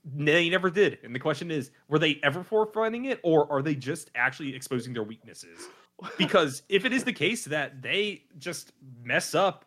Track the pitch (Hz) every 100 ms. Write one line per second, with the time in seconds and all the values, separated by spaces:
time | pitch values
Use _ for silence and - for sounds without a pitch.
0 | 156 139 147 165 170 185 185 170 180 -
1 | 117 123 151 147 170 156 135 _ - 151
2 | 160 147 143 139 180 220 214 214 220 233
3 | 262 233 175 160 147 143 147 147 123 160
4 | - 120 127 131 143 131 - 127 120 120
5 | 107 113 113 90 85 85 - - _ -
6 | 175 - 190 196 156 131 - 190 247 254
7 | 254 - 160 226 - 151 139 135 120 175
8 | 208 190 _ 147 175 156 - _ 135 120
9 | 120 147 - 156 196 -